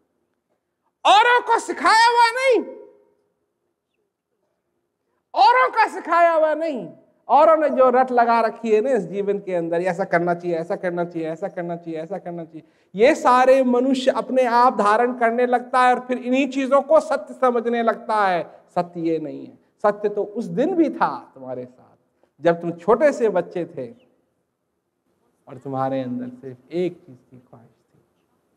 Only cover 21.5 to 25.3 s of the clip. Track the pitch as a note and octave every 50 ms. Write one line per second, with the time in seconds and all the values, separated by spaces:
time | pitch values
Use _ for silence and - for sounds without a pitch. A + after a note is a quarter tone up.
21.5 | B2+ B2 B2 B2 _ _ _ _ _ _ _ _ _ _ _ _ _ _ C#3 E3+
22.5 | E3+ E3+ E3+ E3+ F3 - - - A#3 A#3+ D#4 C#4+ - - A#3+ G#3+ F3+ F3+ E3+ -
23.5 | - F3+ E3 E3+ - - B2+ A#2 A#2 _ _ _ _ _ _ _ _ _ _ _
24.5 | _ _ _ _ _ _ _ _ _ _ _ _ _ _ _ _